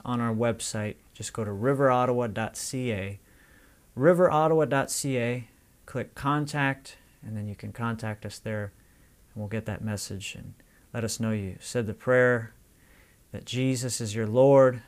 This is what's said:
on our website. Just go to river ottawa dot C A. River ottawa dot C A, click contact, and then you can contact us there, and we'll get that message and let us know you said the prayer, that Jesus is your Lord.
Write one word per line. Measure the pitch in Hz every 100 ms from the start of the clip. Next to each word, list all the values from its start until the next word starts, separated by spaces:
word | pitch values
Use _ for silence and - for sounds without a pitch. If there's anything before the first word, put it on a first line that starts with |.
on | - 123
our | 117
website. | 110 117 113 - 110 107 - _
Just | - 107
go | -
to | 107
river | 101 123 139 139
ottawa | 123 123 123 120
dot | 104 110 -
C | - 131 127
A. | 101 98 101 - _ _ - _ _ _
River | - 147 175 180
ottawa | 151 156 160
dot | 143 139 -
C | - 143 127
A, | 117 123 117 _ _ _ -
click | 127 -
contact, | - 143 147 143 147 139 135 - - _ _
and | 110 107
then | 104
you |
can | 98 107
contact | 104 117 113 110 107 107
us | -
there, | 117 107 104 - _ _ _ _ _
and | 107
we'll | 104
get | 110 110
that | 101
message | 110 104 - 101 95
and | - - - _ _ _
let | 120
us | 110 -
know | 113
you | 107 95 87
said | - 123 107
the |
prayer, | 110 - 127 127 123 113 - _ _ _ - _ _ _
that | -
Jesus | - 120 131 127 127 -
is | 113
your | 110 110
Lord. | 120 135 139 131 120